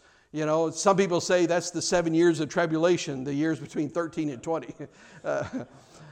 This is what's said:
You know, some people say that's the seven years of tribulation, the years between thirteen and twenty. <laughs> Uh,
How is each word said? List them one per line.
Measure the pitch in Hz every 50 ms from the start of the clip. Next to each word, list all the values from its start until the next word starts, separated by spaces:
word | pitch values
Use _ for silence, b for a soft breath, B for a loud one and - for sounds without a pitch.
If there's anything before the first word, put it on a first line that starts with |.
| b b b b b b
You | - 151 156
know, | 151 156 160 165 160
some | 156 - - 208 190
people | 175 202 185 175 165
say | 165 - 185 180 175
that's | 156 165 175 170 - -
the | 165 -
seven | - 196 175 170 165 160
years | 165 170 175 165 151
of | 160 135
tribulation, | - 180 170 165 156 160 160 180 180 170 - 160 139 135 127
the | 143 143
years | 143 151 160 160 -
between | 139 127 - - 151 135
thirteen | - 170 170 160 - - 156 147
and | 139 117
twenty. | - 165 165 160 123 120 - -
<laughs> | 147 127 B B B B B 151 -
Uh, | 160 143 139 135 - - 262 - - B B B B B B 156 B